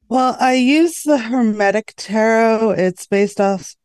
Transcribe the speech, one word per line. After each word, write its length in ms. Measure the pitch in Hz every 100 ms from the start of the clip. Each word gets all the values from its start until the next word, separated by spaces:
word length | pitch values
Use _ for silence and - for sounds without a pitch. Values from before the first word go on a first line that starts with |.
| -
Well, 280 | 254 254 247
I 140 | 262
use 500 | 254 254 302 339 -
the 140 | 294 285
Hermetic 760 | 226 254 226 208 196 208 - -
Tarot. 760 | - 214 220 226 226 220 220
It's 340 | 180 185 180 -
based 340 | 196 202 -
off, 360 | 196 190 - -